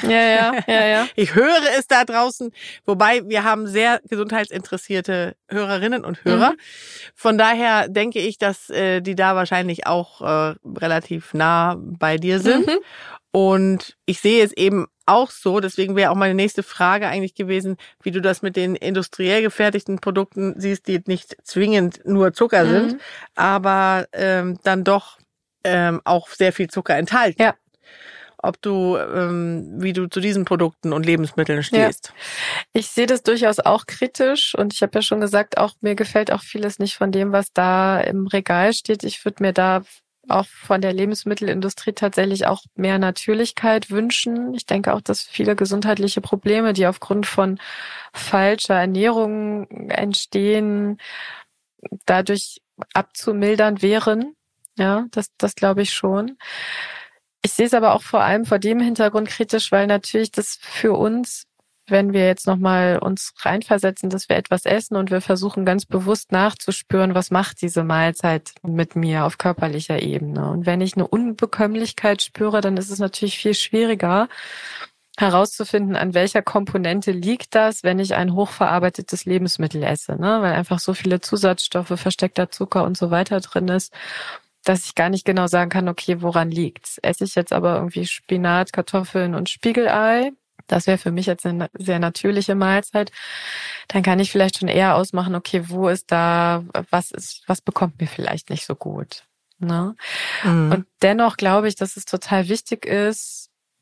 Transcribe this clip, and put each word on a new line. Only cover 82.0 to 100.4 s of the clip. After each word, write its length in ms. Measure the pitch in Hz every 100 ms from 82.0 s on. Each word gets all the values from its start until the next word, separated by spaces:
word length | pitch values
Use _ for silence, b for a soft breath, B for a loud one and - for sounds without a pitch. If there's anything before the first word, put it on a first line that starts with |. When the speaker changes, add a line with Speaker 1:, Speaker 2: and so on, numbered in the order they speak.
Speaker 1:
versteckter 480 | 190 - 185 - 180
Zucker 340 | - 190 190
und 120 | 175 180
so 140 | 175
weiter 300 | 170 190 196
drin 280 | - 180 185
ist, 240 | 185 - B B B B B B _
dass 220 | - 185 -
ich 80 |
gar 160 | - 170
nicht 160 | 190 -
genau 220 | 185 180
sagen 200 | 175 175
kann, 200 | 185 180
okay, 340 | 175 - 170
woran 280 | 175 170 165
liegt's? 460 | 165 160 - - -
Esse 220 | - 175
ich 100 | 196
jetzt 180 | - 175
aber 220 | - 175 170
irgendwie 300 | 175 175 175
Spinat, 680 | - - 185 175 175 190
Kartoffeln 600 | - 170 190 185 190 180
und 160 | 160 180
Spiegelei? 800 | - 233 233 226 214 220 233 262 269 _ _ -
Das 200 | 180 180
wäre 100 | 190
für 140 | -
mich 160 | 170 185
jetzt 180 | 175
eine 240 | 175 175 175 -
sehr 220 | 190 170
natürliche 560 | 170 - 196 202 196
Mahlzeit. 560 | 196 190 196 202 208 208 B B B B B B B -
Dann 140 | 196
kann 160 | 185 185
ich 100 | 196
vielleicht 280 | 202 190 -
schon 80 | 185
eher 260 | - 190
ausmachen, 400 | 147 190 180 180
okay, 300 | 175 - 185 170
wo 220 | 180 185
ist 220 | 185 -
da, 540 | 170 170 170 170 170 175 - 175
was 200 | 175 -
ist, 320 | - - - -
was 120 | -
bekommt 400 | - - 180 -
mir 60 | 160
vielleicht 420 | - - 160 -
nicht 160 | 156
so 120 | - -
gut, 480 | - - - - _ _ _ _
ne? 360 | 175 170 185 220 B B B B